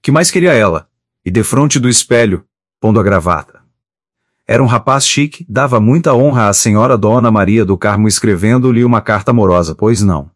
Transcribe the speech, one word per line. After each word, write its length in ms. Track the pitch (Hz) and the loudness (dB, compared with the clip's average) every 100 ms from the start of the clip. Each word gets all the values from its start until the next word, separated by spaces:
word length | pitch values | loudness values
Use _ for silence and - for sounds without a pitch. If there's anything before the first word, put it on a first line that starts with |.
Que 80 | - | 0
mais 220 | 147 175 | 0 0
queria 200 | 185 175 | 0 2
ela? 360 | 127 104 80 - _ _ _ | 2 0 -2 -8 _ _ _
E 60 | 92 | -4
defronte 480 | 101 104 131 147 135 | -2 -2 0 0 0
do 100 | 123 | 0
espelho, 560 | 117 - 120 113 90 _ _ _ _ | -2 0 0 2 -2 _ _ _ _
pondo 180 | 110 110 | 0 0
a 60 | |
gravata. 560 | 98 98 85 80 - _ _ _ _ _ _ _ _ _ - | 2 0 -2 -4 -6 _ _ _ _ _ _ _ _ _ -4
Era 120 | 117 | 0
um 20 | 131 | 0
rapaz 400 | 120 - 135 - | 0 -2 -2 -2
chique, 400 | - 147 - 175 | -2 -4 -6 -8
dava 300 | 107 139 123 | -4 0 0
muita 340 | 107 156 165 | 2 0 0
honra 360 | 120 143 127 104 | 2 2 0 0
à 40 | |
senhora 460 | 98 113 104 123 120 | 0 0 0 2 0
Dona 320 | 104 123 117 | 0 0 2
Maria 340 | 107 95 110 | 0 2 0
do 140 | 98 95 | 0 -2
Carmo 300 | 104 101 107 | -2 0 -2
escrevendo-lhe 760 | - 113 92 107 127 131 117 | 0 -2 0 0 0 0 0
uma 160 | 120 117 | 0 0
carta 300 | - 104 - | -2 -2 0
amorosa, 460 | 120 98 87 80 - | 0 2 2 0 -2
pois 260 | 107 110 | -2 0
não. 260 | 101 80 71 | 0 -2 -8